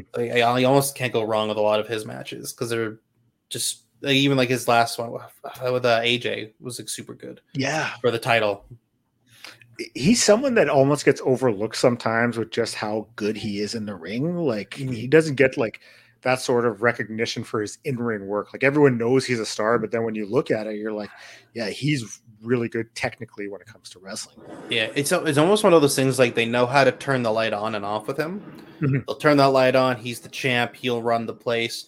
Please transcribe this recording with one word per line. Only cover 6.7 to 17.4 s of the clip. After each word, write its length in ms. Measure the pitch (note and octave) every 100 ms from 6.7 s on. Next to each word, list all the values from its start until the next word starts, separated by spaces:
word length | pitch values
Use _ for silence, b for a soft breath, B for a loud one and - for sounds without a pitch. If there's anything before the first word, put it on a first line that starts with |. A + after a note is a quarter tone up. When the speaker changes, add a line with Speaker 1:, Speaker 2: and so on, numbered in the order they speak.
| A#2+
Speaker 1:
like, 80 | A2
super 260 | - -
good 260 | A#2+ - - _
Speaker 2:
Yeah. 380 | C3+ C3+ D3+ C#3+ -
Speaker 1:
for 100 | A#2+
the 80 | A2+
title. 460 | C3 A#2 G#2+ G2 - B2 _ _ _ _ _ B B B _ - - -
Speaker 2:
He's 260 | C#3+ A#3
someone 320 | - G#3 C#4+
that 140 | A3+ D3
almost 360 | C#3 C3+ D3
gets 160 | D#3+ C3+
overlooked 520 | D3 B2 B2+ G2 G#2+ -
sometimes 640 | B2+ A#2+ A#2 A2+ A#2+ A2+
with 140 | G#2+
just 240 | - A2 -
how 320 | G#2+ A2 G2+ -
good 200 | G#2 G#2+
he 220 | A2 G2+
is 160 | G#2
in 120 | A#2 G#2
the 80 | F#2
ring. 400 | E2 A2+ D#3+ F3
Like, 340 | D#3 G#2+ G2
Speaker 1:
Mm-hmm. 220 | C#3 C3
Speaker 2:
he 140 | A#2 B2
doesn't 260 | D3+ D#3+
get, 220 | C3 C3+ C#3
like, 240 | A2 - b b b b
that 180 | B2+ B2+
sort 240 | - A#2+
of 160 | A#2 G2
recognition 600 | A#2 A#2 G#2+ A2 A#2 B2+